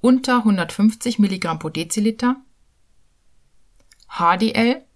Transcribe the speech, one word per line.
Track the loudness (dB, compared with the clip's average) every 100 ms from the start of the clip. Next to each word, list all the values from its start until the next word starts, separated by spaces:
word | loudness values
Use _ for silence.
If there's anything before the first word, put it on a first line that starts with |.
unter | 4 2 2 0
hundertfünfzig | 2 0 -2 2 0 2 -6 0
Milligramm | 0 0 -6 -6
pro | -6
Deziliter, | -8 -6 -2 -2 0 -2 -4 -8 _ _ _ _ _ _ _ _ _ _ _ _ _ _ -20 -18
H | -2 0 2
D | 0
L | 0 0 -2 -8